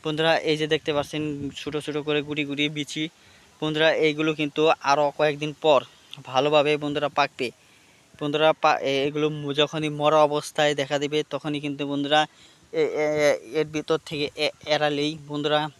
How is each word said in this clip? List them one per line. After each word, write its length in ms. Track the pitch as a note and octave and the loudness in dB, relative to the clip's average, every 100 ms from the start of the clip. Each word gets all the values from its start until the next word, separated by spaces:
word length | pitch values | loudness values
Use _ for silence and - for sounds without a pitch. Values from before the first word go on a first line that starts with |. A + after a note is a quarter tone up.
বন্ধুরা, 320 | D#3+ D3+ D#3+ D#3 | -4 0 2 2
এই 200 | - D3+ | 2 -2
যে 80 | D3+ | 0
দেখতে 240 | D#3+ - | -2 0
পাচ্ছেন 280 | C#3+ C#3 D3+ D3+ C#3+ C#3+ | -2 -4 -6 -6 -6 -8
ছোটো 300 | - D3 D3 | -10 -8 -8
ছোটো 180 | C#3+ D3 | -6 -6
করে 160 | D3+ D3 | -2 -2
গুটি 220 | C#3+ D3 | -2 -6
গুটি 220 | C#3+ C#3+ D3 | -4 -2 -4
বিচি। 340 | D3+ C#3+ D#3 D#3+ _ - - _ _ | -4 -8 -8 -8 _ -20 -20 _ _
বন্ধুরা, 280 | D#3 D3+ D#3+ | -4 2 4
এইগুলো 380 | B2+ D#3 D3 D#3+ | 4 2 2 -2
কিন্তু 280 | D3+ D3 D3+ D#3 - | -2 -4 0 2 2
আরও 240 | C#3 C#3+ D3 - | 2 2 2 2
কয়েকদিন 340 | D3+ C#3+ D3+ C#3+ | -2 0 -8 -2
পর 180 | D#3+ C3+ A#2+ - _ - | 4 4 2 -20 _ -18
ভালোভাবে 480 | C#3 C3 D3 D3+ C#3+ D3 | -2 0 4 4 4 0
বন্ধুরা 320 | D3 D3 C#3+ | -2 -4 -2
পাকবে। 380 | - C#3+ - B2 _ _ _ _ _ _ - | 0 0 0 -8 _ _ _ _ _ _ -10
বন্ধুরা, 320 | D3 D3 D#3 | -4 2 4
পা-, 260 | D#3 D#3 - | 4 2 2
এ-, 200 | C3+ C#3 | 0 0
এগুলো 240 | C#3+ D3+ D3+ | 0 0 -2
ম-, 240 | D3+ D3 | -2 -4
যখনই 360 | C#3 D3 D#3+ D#3 | 0 0 0 -6
মরা 300 | D3 D3 D#3 | 0 4 6
অবস্থায় 500 | D3+ D3 - - D3 D3 | 4 2 -4 0 0 0
দেখা 220 | C3+ D3 | -2 -2
দিবে, 200 | C#3+ D3+ D3 | 0 -2 -4
তখনই 300 | C#3 D#3 D3 | -6 -6 -6
কিন্তু 240 | D3 C#3+ C#3+ | -6 -8 -6
বন্ধুরা 340 | C#3+ C#3 D3+ D3+ _ - _ _ | -4 2 2 2 _ -20 _ _
এ-, 180 | D#3+ D3 | -2 0
এ-, 200 | A2+ D3+ D3+ | 0 0 2
এ-, 200 | D3 A#2+ A2 | 2 2 -2
এর 140 | D3 D#3 | -4 -2
ভিতর 300 | D3+ - D#3+ - | -4 -2 -4 -2
থেকে 200 | D#3 D3 - | -6 -6 -2
এ-, 200 | D3 - D3+ | -4 -4 -2
এড়ালেই 460 | D3 D3+ C#3+ D3+ D#3 C#3+ | 0 0 0 -4 -6 -10
বন্ধুরা 320 | D3 D3 D3+ D3+ | -6 0 0 -2